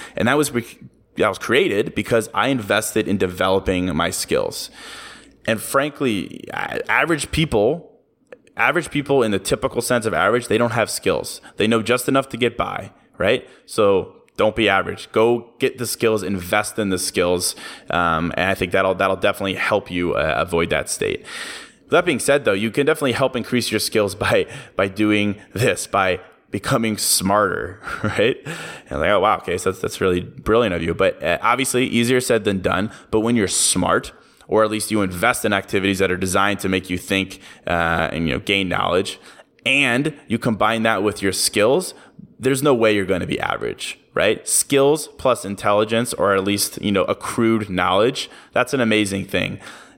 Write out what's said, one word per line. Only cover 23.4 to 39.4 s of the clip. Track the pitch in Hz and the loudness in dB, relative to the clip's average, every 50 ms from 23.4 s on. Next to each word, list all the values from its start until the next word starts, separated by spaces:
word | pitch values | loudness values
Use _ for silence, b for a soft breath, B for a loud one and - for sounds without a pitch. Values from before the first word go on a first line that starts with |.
| 107 - 123 120 110 - | -4 -2 -2 -2 0 0
your | 113 104 | 0 -2
skills | - - - 110 104 98 - | 0 0 2 2 2 0 0
<laughs> | - 101 | -2 0
by, | 98 117 98 87 - B B B B B | 2 2 2 0 -2 B B B B B
by | B 98 98 | B -2 0
doing | 92 104 107 107 104 104 104 104 98 - B B B | 0 2 2 2 4 2 2 0 -2 -6 B B B
this, | 98 123 110 90 - - | 0 0 0 0 -2 -4
by | - - 101 95 95 87 80 - - _ _ _ _ | -2 0 2 2 2 0 -2 -6 -12 _ _ _ _
becoming | - 104 - - 139 120 113 110 104 | -8 -6 -2 0 0 0 0 0 -2
smarter, | - - - - - 92 98 101 107 104 92 87 - 62 98 98 - - - | -2 -2 0 0 2 2 2 4 4 4 2 0 -2 -6 -8 -10 -12 -12 -10
<laughs> | - - - | -6 -4 -4
right? | 107 - - 101 123 - - - 147 165 B B B B B B B | -2 0 2 2 2 0 -2 -6 -12 -12 B B B B B B B
And | 67 71 | -4 -2
like, | 78 92 | 0 2
"Oh, | 104 92 | 2 4
wow, | 95 107 95 | 4 2 2
okay, | 85 - 92 87 | 0 -2 -4 -4
so | 90 - 95 | -2 -2 -4
that's, | 92 - | -4 -4
that's | - - - - | -4 -6 -4 0
really | 101 92 90 87 | 0 0 0 0
brilliant | 92 - - - - 104 107 120 120 101 87 | -2 -6 -12 -6 0 2 2 4 4 2 0
of | 85 | -2
you." | 82 82 85 | -2 -2 0
But, | - 95 92 - - | 2 2 0 0 0
uh, | - 82 87 - | -2 -2 0 0
obviously, | - 113 123 127 131 - - 127 131 | 2 2 2 0 0 0 0 0 0
easier | - - 117 117 120 127 127 | 2 2 0 2 2 2 2
said | 123 - 120 110 101 | 2 2 2 2 2
than | 107 98 92 | 0 0 0
done. | 90 95 - 92 104 110 B B B B | 0 0 0 0 -2 -4 B B B B
But | 110 110 | -2 0
when | 107 117 120 | 2 2 2
you're | 123 98 90 | 2 2 2
smart, | - - - - - 143 127 90 90 110 - - - b b b b b b | 0 0 0 0 0 0 0 2 0 0 -2 -4 -14 b b b b b b
or | b - 107 110 | b 2 2 2
at | 107 | 2
least | 107 107 - - | 0 -4 -4 -2
you | 107 107 | 0 0
invest | 98 95 90 87 101 120 127 - - | 0 -2 -2 0 0 0 2 2 0
in | 107 104 | 0 0
activities | 98 - - - 98 92 98 98 92 | 0 -2 -2 -2 0 2 2 2 2
that | 98 87 | 2 0
are | 92 | 0
designed | 92 95 92 90 98 98 101 101 98 | 0 -2 0 2 2 2 2 0 0
to | - 95 | -2 0
make | 92 92 - - | 0 -2 -2 -2
you | 90 | -6
think, | 87 - - 98 95 92 - - - B B B B B | -6 -4 -2 -2 -2 -2 -4 -8 -16 B B B B B
uh, | - 85 85 85 82 85 85 82 - | -2 0 0 0 0 0 0 0 -2
and, | - 82 82 | -2 -2 -2
you | 78 64 | -2 -2
know, | - | -2
gain | - - 98 98 95 87 | 0 0 0 0 0 0
knowledge, | - - 92 87 87 92 101 - - - B B B B | -2 -2 0 0 0 0 0 -2 -6 -14 B B B B